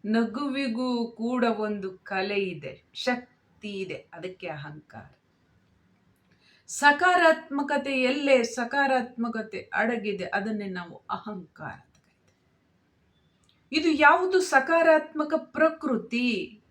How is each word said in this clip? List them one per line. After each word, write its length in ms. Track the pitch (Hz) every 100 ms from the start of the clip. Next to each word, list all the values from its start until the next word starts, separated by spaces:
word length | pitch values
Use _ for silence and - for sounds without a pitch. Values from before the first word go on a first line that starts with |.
| 208
ನಗುವಿಗೂ 1040 | 220 220 233 294 262 269 226 254 240 233
ಕೂಡ 320 | - 226 254
ಒಂದು 540 | 233 214 214 208 190 185
ಕಲೆ 380 | - 190 196 202
ಇದೆ, 480 | 190 156 - - _
ಶಕ್ತಿ 840 | - - 247 - _ _ _ 214 196
ಇದೆ, 160 | 185 151
ಅದಕ್ಕೆ 520 | - 170 180 185 175
ಅಹಂಕಾರ. 680 | 151 147 151 _ 113 - _ _ _ _ _ _ _ _ _ _ _ _ _ _ _ _
ಸಕಾರಾತ್ಮಕತೆ 1300 | - 285 294 359 359 330 320 - 277 285 294 277 269
ಎಲ್ಲೇ 420 | 254 285 277 254
ಸಕಾರಾತ್ಮಕತೆ 1300 | 226 - 240 285 269 262 240 - 233 226 214 185 -
ಅಡಗಿದೆ, 520 | - 220 233 208 185 180
ಅದನ್ನೇ 420 | 196 202 214 202
ನಾವು 340 | 185 175 - _
ಅಹಂಕಾರ 640 | 190 - 190 160 _ 151
ಅಂತ 240 | - _ _
ಕರಿತೇವೆ. 420 | _ _ _ _ _ _ _ _ _ _ _ _ _ _ _ _ _
ಇದು 180 | 302 330
ಯಾವುದು 520 | 294 294 339 370 370
ಸಕಾರಾತ್ಮಕ 920 | - 269 262 330 330 311 302 302 302 320
ಪ್ರಕೃತಿ 1200 | - - 320 320 302 226 175 233 247 208 127 - _